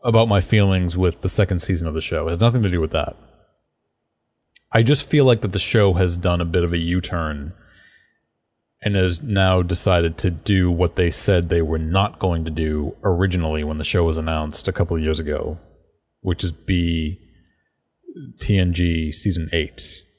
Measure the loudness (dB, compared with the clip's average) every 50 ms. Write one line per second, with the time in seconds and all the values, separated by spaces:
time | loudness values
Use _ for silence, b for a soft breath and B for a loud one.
0 | 0 4 4 4 4 6 4 2 4 4 2 4 4 4 4 2 0 0 0 2
1 | 0 0 0 0 -4 -4 0 2 0 2 0 -4 -2 -2 -2 -2 -2 -4 -4 -6
2 | -6 -4 -4 -2 -2 -2 -2 2 2 2 2 2 0 2 2 0 -2 0 -2 -2
3 | -4 -4 -8 -14 -20 _ _ _ _ _ _ _ _ _ _ _ _ _ _ _
4 | _ _ _ _ _ _ _ _ _ _ _ _ _ _ 2 2 4 4 2 2
5 | 0 0 2 4 6 6 4 4 2 -2 -2 -2 -4 0 2 4 4 4 4 4
6 | 2 0 0 0 0 0 0 0 -2 0 0 0 0 0 0 -2 -2 0 -2 -2
7 | -2 -2 -4 -4 -4 -4 -6 -8 -10 -12 -14 b b b b b b b b b
8 | b b b b b b _ _ _ _ _ _ _ _ _ _ -4 -2 2 2
9 | 2 2 0 -2 -4 -2 0 2 4 4 4 4 2 0 -2 0 2 2 2 4
10 | 2 0 -2 -2 -2 -2 -2 -2 -2 0 2 2 4 2 2 2 0 -2 2 0
11 | 0 0 0 -2 0 2 2 2 2 2 0 0 0 0 -2 -4 -2 -2 0 0
12 | 0 0 -2 -4 -2 -2 -2 -2 -2 -4 -4 -4 -2 -2 -2 -2 -4 -6 -8 _
13 | -2 -2 0 2 2 0 0 0 -2 -2 -2 -4 -4 -4 -6 -6 -6 -2 0 0
14 | 0 2 0 -2 -2 -4 -2 -4 -4 -6 -6 -6 -6 -6 -2 -2 -2 -2 -2 -2
15 | 0 -2 -2 -2 -4 -4 -4 -4 -6 -8 -10 -12 -16 _ _ _ _ _ _ _
16 | _ _ _ _ _ -4 -4 -2 -2 -6 -6 -6 -4 -2 0 0 0 0 -2 -2
17 | -4 -6 -8 -10 _ b b b b b b b b b b b _ _ _ _
18 | _ -20 -20 -18 -18 -18 -16 _ -2 0 2 2 2 2 0 0 0 0 0 0
19 | -2 -4 -6 -4 -4 -2 -2 -2 -4 -4 -4 -4 -4 -4 -8 -12 -12 -12 -12 -16
20 | _ _ _